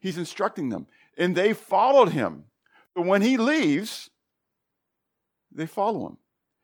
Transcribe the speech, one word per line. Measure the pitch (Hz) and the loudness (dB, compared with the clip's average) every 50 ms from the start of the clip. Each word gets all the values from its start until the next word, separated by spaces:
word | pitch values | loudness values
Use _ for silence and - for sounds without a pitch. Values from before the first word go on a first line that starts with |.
He's | - 190 151 175 | -8 -8 -6 -6
instructing | 170 - - - 190 220 - 202 151 123 | -8 -8 -6 -4 -4 -4 -4 -4 -6 -6
them. | 104 90 - - _ _ _ _ _ | -6 -8 -10 -14 _ _ _ _ _
And | 156 175 180 175 | -2 -2 0 0
they | 175 190 220 220 | 2 2 0 0
followed | - - - 196 196 220 262 277 277 233 170 | -2 -4 -2 0 2 2 4 6 6 6 4
him. | 160 147 110 87 76 71 76 _ _ _ _ _ _ _ _ _ _ | 2 0 -2 -4 -6 -8 -16 _ _ _ _ _ _ _ _ _ _
But | 180 170 | -4 0
when | 180 196 202 202 | 2 2 2 4
he | 240 262 | 2 2
leaves, | 233 226 269 311 320 226 151 139 160 214 220 - - - - _ _ _ _ _ _ _ _ _ _ _ _ _ _ _ _ _ _ _ _ _ _ _ _ _ _ _ _ - | 2 2 2 2 2 2 2 0 0 -2 -6 -10 -12 -14 -18 _ _ _ _ _ _ _ _ _ _ _ _ _ _ _ _ _ _ _ _ _ _ _ _ _ _ _ _ -12
they | - 160 | -10 -10
follow | 160 - - 196 220 214 151 82 78 | -8 -4 -2 -2 -2 -2 -4 -6 -10
him. | - - _ _ _ _ _ _ _ _ | -12 -18 _ _ _ _ _ _ _ _